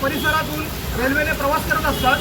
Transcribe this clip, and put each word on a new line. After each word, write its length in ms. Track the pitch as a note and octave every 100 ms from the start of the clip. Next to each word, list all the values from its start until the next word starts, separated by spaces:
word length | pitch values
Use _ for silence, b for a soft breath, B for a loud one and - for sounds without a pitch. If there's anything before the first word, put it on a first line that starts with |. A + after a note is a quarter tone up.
परिसरातून 600 | C4+ C#4+ D4 D#4 D4+ D4+ D#4 - - G#3
रेल्वेने 360 | B3+ C#4+ D4+ D#4
प्रवास 280 | C#4 D#4 -
करत 140 | C#4 D4+
असतात. 300 | C#4 B3+ C#4